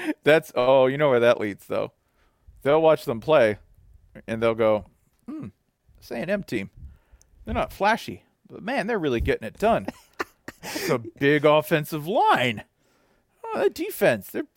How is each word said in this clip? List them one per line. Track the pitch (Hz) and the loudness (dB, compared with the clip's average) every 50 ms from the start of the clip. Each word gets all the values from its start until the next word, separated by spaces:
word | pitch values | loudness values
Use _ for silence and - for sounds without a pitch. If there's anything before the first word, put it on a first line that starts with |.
| 349 311 - - _ | -8 -8 -8 -2 _
That's, | 143 151 160 151 - - | 4 4 4 2 0 -2
oh, | - 123 127 135 135 131 131 | 0 2 4 6 6 4 4
you | 135 143 | 2 2
know | 151 143 | 2 2
where | 127 120 | 4 4
that | 117 120 120 - | 4 4 4 2
leads, | 107 104 95 - - - | 0 -4 -6 -10 -10 -6
though. | 104 101 104 - - _ _ _ _ _ _ _ _ _ _ - - - | -6 -4 -4 -6 -10 _ _ _ _ _ _ _ _ _ _ -20 -20 -6
They'll | - 135 147 160 | 0 0 2 4
watch | 160 160 156 - - | 4 4 4 2 0
them | - 127 113 | -6 -8 -6
play, | 107 156 156 147 120 107 107 - - _ _ _ _ _ - _ _ _ _ - - - | 0 2 4 4 4 4 2 -2 -8 _ _ _ _ _ -20 _ _ _ _ -18 -12 -10
and | 113 113 | -6 -2
they'll | 113 117 113 | -2 -2 0
go, | 113 113 110 107 104 92 - _ _ _ _ _ _ _ - | 2 2 2 2 0 -2 -8 _ _ _ _ _ _ _ -16
"Hmm, | 285 320 - 104 - _ _ _ _ _ _ _ _ _ | -14 -12 -14 -14 -16 _ _ _ _ _ _ _ _ _
this | - - | -18 -12
A | - 233 | -10 -10
and | 190 160 | -6 -6
M | 202 202 - | -6 -6 -6
team, | - - 107 95 95 - - - - - _ _ _ - _ _ _ _ _ - | -6 -8 -8 -8 -8 -14 -18 -20 -20 -20 _ _ _ -20 _ _ _ _ _ -12
they're | - 226 | -8 -6
not | 240 151 - - | -6 -6 -6 -4
flashy, | - 190 208 226 226 - - - - _ _ _ _ _ _ | -2 0 0 0 0 -4 -10 -14 -14 _ _ _ _ _ _
but, | - - 156 | -20 -14 -10
man, | 202 269 269 196 208 | -6 -6 -4 -4 -4
they're | 247 208 | -4 -2
really | 160 147 120 117 | -2 -2 -2 -2
getting | - 135 135 - 113 107 | -2 -2 -4 -4 -6 -10
it | 85 - | -6 -2
done." | 190 220 220 151 98 - - - _ _ _ - - - _ _ _ - - _ - | 0 0 0 0 -2 -6 -12 -14 _ _ _ -12 -12 -12 _ _ _ -20 -20 _ -14
It's | - - - 392 381 | -12 -10 -8 -4 -2
a | 147 120 | -4 -4
big | 113 - - - 139 139 151 147 143 | -4 -8 -6 0 2 2 2 4 4
offensive | 151 151 156 151 - 175 151 151 - - 156 147 165 | 4 4 4 2 2 -2 -2 -2 -4 -8 -8 -6 -4
line. | 214 294 415 440 381 131 127 123 110 101 - _ _ _ _ _ _ _ _ _ _ _ _ _ _ _ - | 0 0 2 2 2 2 0 -2 -4 -6 -12 _ _ _ _ _ _ _ _ _ _ _ _ _ _ _ -12
Oh, | 453 440 - | -8 -4 -2
that | - 392 - | -2 -2 -2
defense, | - 320 427 - - 208 160 123 202 185 - | -4 -8 -10 -4 0 0 2 2 0 -4 -8
they're | - 214 302 - _ | -10 -10 -10 -10 _